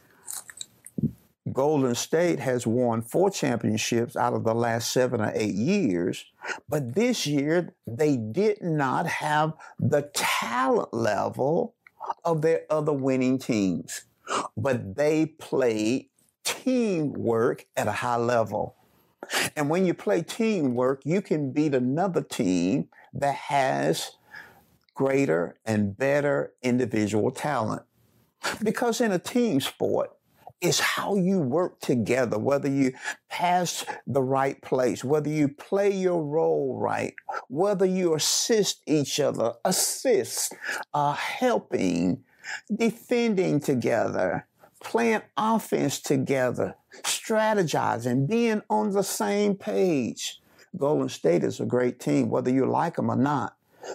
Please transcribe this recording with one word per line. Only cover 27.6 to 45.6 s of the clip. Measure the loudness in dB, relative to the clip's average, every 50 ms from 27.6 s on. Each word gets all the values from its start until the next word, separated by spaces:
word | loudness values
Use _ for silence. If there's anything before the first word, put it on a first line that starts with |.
| -2 -2 -4 -6 -10 _ _ _ _ _ _ _ _ _ _ _ -8 -8 -6 -2
Because | -2 -2 -2 0 0 0 0 0
in | 0 0
a | 0 -2
team | -2 -2 0 2 2 2 2 0
sport, | 0 -2 -4 -2 -2 0 0 0 -2 -4 -6 _ _ _ _ _ _ -20 -10 _
it's | 0 0 2 2
how | 0 0 -2 -2 -2 0 0
you | 2 2 2 2 2
work | 2 2 2 0 0 -2 -4 _
together, | -2 0 0 0 2 2 2 0 0 0 -2 -2
whether | 0 0 0 0 0
you | 0 2 2 2 2 0 -4 -8 -10 -10 -10 _ _
pass | -6 -2 0 2 2 2 0 -2 -4 -6 -8 -8 -10 -10 -8
the | -2 0 0 0
right | 2 0 0 0 0 -2 -6
place, | -6 -2 0 0 2 0 0 -2 -2
whether | 0 0 0 0 -2
you | 0 2 0
play | 0 0 -6 -6 -2 0 2 2 2
your | 2 2 0 0 0 0 -2
role | -2 -2 0 0 2 0 0 0 -2 -2 -2
right, | -2 -2 0 -2 -4 -4 -6 -12 -12 -10 -10 -10 -10
whether | -6 -2 0 0 2 2 2 2
you | 2 2 2 2 2 2
assist | 2 2 0 0 0 2 2 2 2 2 0 -2 -6 _
each | 0 0 0 0 0 0 0
other, | 0 0 0 0 -2 -2 -2 -2 -2
assist, | 0 0 0 0 -2 -2 -2 2 2 2 2 2 -2 -4 -4 -4 -6 -8 -10 -8 -8 -8 -8 -8 -4 -2
uh, | 0 0 0 0
helping, | -2 -6 -6 -4 -2 0 0 0 0 -2 -4 -2 0 0 0 0 2 2 0 0 -2 -6 _ _ _ -12 -12 -12 -12 -6 -6 -2
defending | 0 0 0 0 -4 -4 -2 0 2 2 2 2 2 2 2 0 0
together, | 0 0 0 0 2 2 2 2 0 0 0 0 0 0 -2 -4 -6 _ _ _ -20 _ _ _ -10
playing | -4 0 0 2 2 2 0 -2 -6 _
offense | -2 0 2 0 0